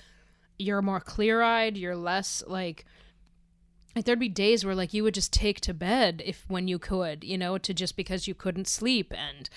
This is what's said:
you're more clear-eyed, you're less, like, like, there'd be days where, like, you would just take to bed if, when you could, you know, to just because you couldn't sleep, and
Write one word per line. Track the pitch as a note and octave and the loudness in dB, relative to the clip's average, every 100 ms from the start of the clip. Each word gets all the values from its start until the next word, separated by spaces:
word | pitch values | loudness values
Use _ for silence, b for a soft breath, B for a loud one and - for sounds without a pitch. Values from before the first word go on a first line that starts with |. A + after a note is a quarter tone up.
| b b b b b - | b b b b b -6
you're | G3 G3+ | 0 2
more | G3 F#3+ | 2 0
clear-eyed, | - - G#3+ A3+ A#3 A#3 A3 G3+ | -2 0 2 4 4 4 2 -2
you're | F3+ F3 | -4 -4
less, | F3 F#3+ F#3 - - | -2 -2 -2 -6 -6
like, | F#3+ F3+ D#3 - b b b - _ _ _ _ _ _ A#3 | -4 -4 -8 -16 b b b -20 _ _ _ _ _ _ -2
like, | |
there'd | A#3+ A#3+ | 2 2
be | A#3+ | 2
days | F#3 G3+ A#3 | 2 4 4
where, | G3 | 4
like, | F#3 F3+ | 0 0
you | G#3+ | 2
would | G#3+ | 2
just | G3+ - | 2 2
take | - G#3 G3+ | 2 2 0
to | - | -4
bed | D#3+ F3 B3+ G#3 E3 | -4 2 4 4 2
if, | - - - | -6 -8 -4
when | F#3 F#3 | -2 0
you | F3+ | -2
could, | - F#3+ E3+ D3+ | -2 -2 -2 -4
you | - F#3 | -6 -4
know, | F3+ F#3 | -2 -2
to | - | -2
just | F3 F3 - | -4 -4 -4
because | F3+ F#3 G3 | -4 -4 -4
you | |
couldn't | F3 F#3 F3+ F#3+ | -4 -4 -2 -2
sleep, | - A#3 B3 F3+ - | 0 2 2 0 -6
and | D3 C#3 B2+ | -10 -10 -14